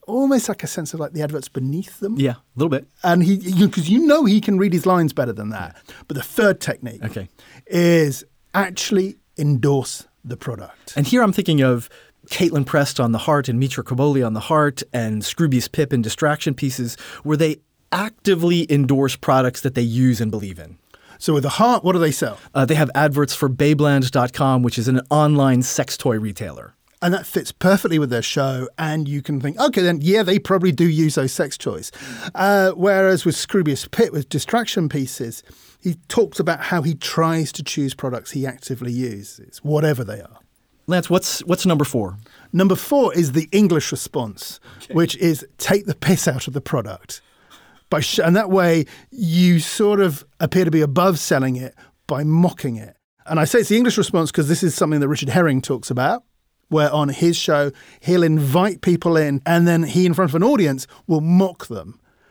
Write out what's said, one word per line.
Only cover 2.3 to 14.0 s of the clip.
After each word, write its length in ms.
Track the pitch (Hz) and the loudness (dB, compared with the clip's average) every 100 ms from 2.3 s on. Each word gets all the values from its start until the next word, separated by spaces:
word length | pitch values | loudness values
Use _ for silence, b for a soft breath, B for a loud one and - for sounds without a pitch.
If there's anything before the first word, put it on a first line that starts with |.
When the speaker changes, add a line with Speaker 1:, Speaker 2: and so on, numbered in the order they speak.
Speaker 2:
a 40 | 117 _ 123 | -2 _ -4
little 140 | 160 | -2
bit. 160 | 135 - _ | -2 -6 _
Speaker 1:
And 200 | 180 175 | 0 2
he, 100 | 175 | 4
you, 340 | 196 180 180 196 | 2 0 2 2
'cause 200 | - 156 | 2 0
you 180 | 233 320 | 2 4
know 180 | 302 247 | 4 4
he 140 | 208 | 2
can 160 | 214 190 | 2 2
read 140 | 196 | 2
his 100 | 170 185 | 2 2
lines 260 | 180 156 | 2 2
better 180 | - 123 | 0 -4
than 180 | 104 107 | -4 -8
that. 260 | 104 87 - B B B | -10 -12 -16 B B B
But 100 | 139 | -10
the 60 | |
third 380 | - - 208 185 | -6 2 2 2
technique 420 | - - 123 - | -4 -8 -10 -10
Speaker 2:
Okay. 240 | 107 107 90 _ B B B | -10 -10 -12 _ B B B
Speaker 1:
is 580 | 175 170 170 151 131 - _ _ | 0 4 4 2 -2 -10 _ _
actually 600 | 190 190 185 - 196 190 - _ - | -2 -2 -4 -2 0 0 -4 _ -4
endorse 680 | 147 135 117 139 120 - - _ | 0 2 2 0 -2 -10 -16 _
the 120 | 131 120 | -16 -12
product. 580 | - 107 87 - - - | -10 -12 -14 -20 -10 -4
Speaker 2:
And 100 | 139 | 0
here 160 | 247 | 2
I'm 100 | 220 | 2
thinking 300 | 190 185 151 | 0 2 4
of 260 | 131 120 - b b b - | 4 2 -4 b b b -10
Caitlin 340 | - 180 147 131 | -2 0 0 0
Prest 320 | 151 139 - | 0 0 0
on 140 | 120 | 0
The 60 | 110 | 0
Heart 300 | - 147 135 | 0 -2 0
and 100 | 120 | -2
Mitra 240 | 135 127 | -2 -4
Kaboli 400 | 104 123 | -6 0